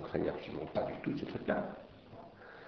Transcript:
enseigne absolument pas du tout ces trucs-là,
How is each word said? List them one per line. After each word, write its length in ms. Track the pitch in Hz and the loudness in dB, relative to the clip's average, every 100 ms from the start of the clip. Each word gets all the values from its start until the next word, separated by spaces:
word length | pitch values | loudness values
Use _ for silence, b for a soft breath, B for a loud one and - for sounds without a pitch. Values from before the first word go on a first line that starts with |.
| - | 2
enseigne 220 | 82 78 | 4 4
absolument 380 | 71 - 73 76 | 2 -2 -2 0
pas 100 | - | 2
du 120 | - - | 2 2
tout 160 | - - | 0 2
ces 80 | - | 0
trucs-là, 380 | - - - - - - - - - - b b b | 0 4 4 2 -4 -10 -14 -12 -12 -12 b b b